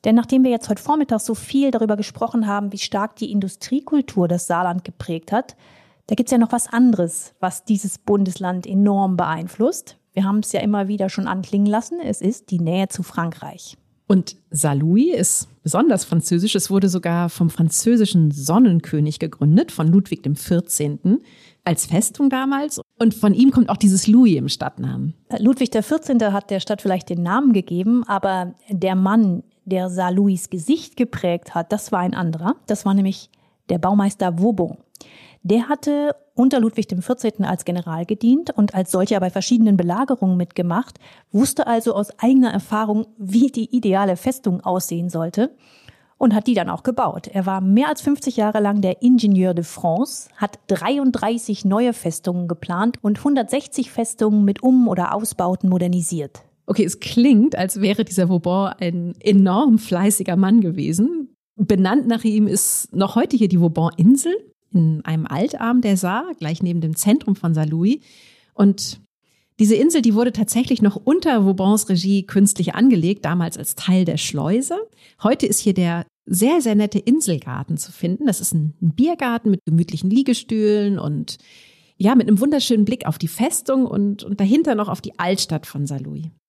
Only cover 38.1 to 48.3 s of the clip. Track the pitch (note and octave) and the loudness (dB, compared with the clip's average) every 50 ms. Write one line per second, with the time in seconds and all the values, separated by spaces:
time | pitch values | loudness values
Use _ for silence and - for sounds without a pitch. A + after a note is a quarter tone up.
38.1 | G#3+ - - A3+ C4 D4+ E4+ - - - G#3 G3+ - F#3 F#3 - - F#3 F#3 - | -4 0 2 2 2 2 0 -2 0 0 0 2 2 -2 -2 0 0 0 0 2
39.1 | A3 G3 F#3 F3+ - G3 F#3 - B3 A#3 A3+ G#3+ G3+ F3+ E3+ F3 F3 G#3+ C4+ C4 | 0 0 0 -2 -2 -4 0 2 4 4 6 6 4 4 2 0 0 -2 -2 -2
40.1 | C4 A#3 G3 F#3 F#3 F3+ F3 F3 _ - F3 F3 E3+ G3+ C4 - - - _ - | -2 0 0 0 2 0 -2 -4 _ -4 -4 -2 -2 -2 -4 -6 -12 -20 _ -20
41.1 | - _ _ _ - G3+ C4+ - - - - - A#3 A3+ A#3 A#3+ G3+ G3 G#3 - | -20 _ _ _ 0 0 0 0 0 -2 -2 0 0 0 0 0 -2 -2 -4 -4
42.1 | - - - A#3+ C4+ C4+ B3 A#3 - G3 - - A3 G#3+ A3 G#3 G#3+ G#3+ A3 _ | -6 -2 2 4 6 6 4 4 0 -4 -4 -2 -4 -2 -2 0 -2 -2 -4 _
43.1 | _ - G3+ F#3 G3 A#3 C4+ C4 - A#3 A3 - - B3 A3+ G3+ F#3 F#3+ G3+ G3 | _ -14 -8 0 2 2 2 2 0 -4 -6 -2 -2 0 0 2 2 2 2 0
44.1 | F3+ E3+ - C4 C4 - - G#3 F3+ F3 - F#3 F3+ F#3 F3+ - E3+ E3+ F3 F3+ | -2 -2 -4 -6 -6 -2 -2 -2 -2 -2 -2 -4 -4 -2 -4 -4 -6 -6 -6 -4
45.1 | E3+ E3 E3 F3 - G3+ A#3 D#4+ - _ _ _ _ _ _ - _ _ _ _ | -4 -4 -6 -4 -2 -2 -2 -2 -4 _ _ _ _ _ _ -20 _ _ _ _
46.1 | _ _ C#4 A#3 G#3 G#3+ G#3 B3+ A#3+ G3 E3+ - E3+ F3 _ C4 A#3 - A#3+ D#3+ | _ _ 2 2 2 2 0 0 0 0 0 -2 -6 -4 _ -4 -2 -2 -2 -2
47.1 | - E3+ - - - G3 F#3 G3 F#3+ F#3+ F#3+ F#3+ G3 A#3 C#4+ D4+ D4+ - - C#4+ | -4 -6 -14 -6 -4 -4 -2 -2 -2 0 2 4 4 4 4 2 -2 -4 -2 -2
48.1 | C#4+ C#4 - C4+ | -2 -2 -4 -6